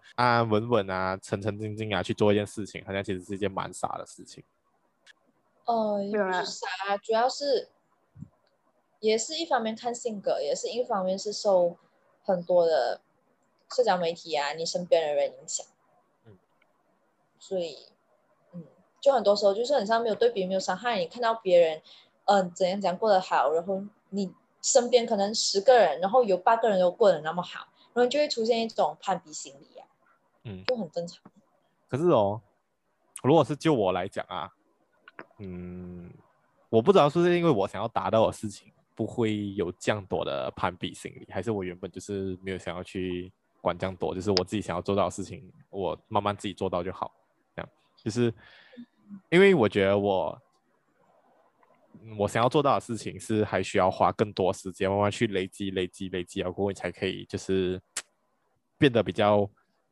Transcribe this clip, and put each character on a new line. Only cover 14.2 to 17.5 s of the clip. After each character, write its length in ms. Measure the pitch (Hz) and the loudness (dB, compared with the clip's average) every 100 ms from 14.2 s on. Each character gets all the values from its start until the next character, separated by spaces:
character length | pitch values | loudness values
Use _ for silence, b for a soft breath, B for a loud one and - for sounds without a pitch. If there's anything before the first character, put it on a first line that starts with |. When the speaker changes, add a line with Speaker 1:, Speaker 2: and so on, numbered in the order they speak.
| 165 147 | -4 -4
Speaker 2:
啊， 180 | 143 | -2
你 120 | 160 170 | -4 -6
身 200 | 180 175 | -6 2
边 220 | 165 151 | 2 2
的 60 | |
人 140 | 143 139 | 0 -2
影 200 | 127 156 | -4 -10
响。 180 | - - _ _ _ _ _ 113 | -10 -10 _ _ _ _ _ -20
Speaker 1:
嗯。 100 | 92 _ _ _ _ _ _ _ _ _ _ | -20 _ _ _ _ _ _ _ _ _ _
Speaker 2:
所 220 | - | -8